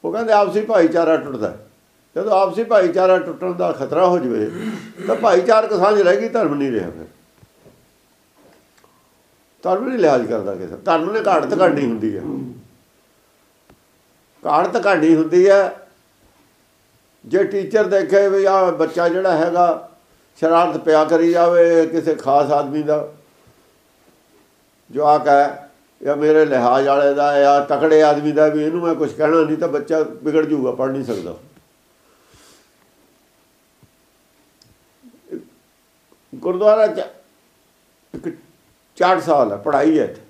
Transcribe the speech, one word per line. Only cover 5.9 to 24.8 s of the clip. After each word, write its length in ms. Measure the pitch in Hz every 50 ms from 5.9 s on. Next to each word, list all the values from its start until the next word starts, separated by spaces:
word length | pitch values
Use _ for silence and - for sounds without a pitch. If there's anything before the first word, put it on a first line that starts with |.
| 220 208
ਰਹਿ 200 | 196 175 185 202
ਗਈ, 80 | 226 226
ਧਰਮ 260 | 233 233 214 151 143
ਨਹੀਂ 160 | 143 139 135
ਰਿਹਾ 180 | 120 107 90 85
ਫਿਰ। 160 | 80 82 80 78 _ _ _ _ _ _ - _ _ _ _ - _ _ _ _ _ _ _ _ _ _ _ _ _ _ _ _ _ _ _ _ _ _ _ _ _ _ _ _ _ _ _ _ _ _ _ _ _ _ -
ਧਰਮ 240 | 170 185 - 240
ਨਹੀਂ 120 | 254 262 240
ਲਿਹਾਜ਼ 280 | 185 151 139 127 117
ਕਰਦਾ 280 | 107 117 110 98 98 98
ਕਿਸੇ, 200 | 87 92 82 85
ਧਰਮ 360 | - - 190 160 160 160 190
ਨੇ 80 | 208 220 208
ਘਾੜਤ 260 | 202 185 156 147 135 -
ਕੱਢਣੀ 320 | 170 185 175 147 147 139
ਹੁੰਦੀ 320 | 120 117 110 107 110 101
ਹੈ। 40 | 92 78 76 71 - 135 123 120 120 - _ _ _ _ _ _ _ _ _ _ _ _ _ _ _ _ _ _ _ _ _ - _ _ _ _ _ _ _ _ _ _ _ _ _ -
ਘਾੜਤ 320 | - 147 151 180 - 175
ਕੱਢਣੀ 380 | 226 175 202 196 165 151 165 165
ਹੁੰਦੀ 340 | 156 160 160 170 180 180 196
ਹੈ। 380 | 196 202 190 - - - - _ _ _ _ _ _ _ _ _ _ _ _ _ _ _ _ _ _ _ _ _ _ _ _ _ _ _ _
ਜੇ 180 | 113 135 185 196
ਟੀਚਰ 400 | - 196 196 190 - - 214 208
ਦੇਖੇ 460 | 180 196 196 180 156 190 196 202 196
ਵੀ 160 | 190 196 196
ਆਹ 260 | 190 190 190 185 180
ਬੱਚਾ 380 | 165 151 160 160 160 175 170 170
ਜਿਹੜਾ 280 | 170 185 190 190 170
ਹੈਗਾ 540 | 151 160 170 165 175 175 175 160 - - - - _ _ _ _ _ _ _ _ _
ਸ਼ਰਾਰਤ 380 | - 160 165 165 175 165 151
ਪਿਆ 280 | - - 165 156 156 156
ਕਰੀ 260 | 156 170 160 165 170
ਜਾਵੇ 560 | 170 170 170 170 175 175 170 170 170 165 160
ਕਿਸੇ 280 | 160 160 165 151 165 151
ਖਾਸ 360 | - - 135 139 147 147 135
ਆਦਮੀ 320 | 151 143 143 135 139 151 151
ਦਾ, 300 | 147 151 151 147 - - _ _ _ _ _ _ _ _ _ _ _ _ _ _ _ _ _ _ _ _ _ _ _ _ _ _ _ _ _ _ _ _ _